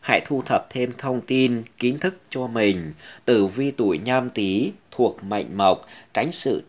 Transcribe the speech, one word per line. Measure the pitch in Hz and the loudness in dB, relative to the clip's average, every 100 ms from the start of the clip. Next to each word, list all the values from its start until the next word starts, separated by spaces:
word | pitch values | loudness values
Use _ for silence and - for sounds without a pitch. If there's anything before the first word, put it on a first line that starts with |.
hãy | - 104 | 2 0
thu | - 139 | 0 -4
thập | - 101 - | 0 -2 -2
thêm | 127 123 120 | -4 -4 -4
thông | 139 127 | -4 -4
tin, | - 131 131 117 117 _ | 0 2 2 2 -6 _
kiến | 123 147 | -2 0
thức | 185 190 _ | -4 -6 _
cho | 131 123 | -8 -4
mình. | 117 104 90 80 76 - - | 2 2 2 -6 -14 -20 -6
Tử | - 117 | 2 4
vi | 98 107 139 | 4 0 -4
tuổi | 135 107 82 | 0 0 0
Nhâm | 110 127 123 | 0 0 0
Tý | 113 98 98 165 196 _ | -2 0 0 -2 -6 _
thuộc | - 113 - | 0 0 0
mệnh | 98 104 64 95 | -6 -4 -4 2
Mộc, | 95 90 - - - | 4 4 -2 -20 -6
tránh | 110 143 | -4 -2
sự | 175 135 98 | -2 -2 -2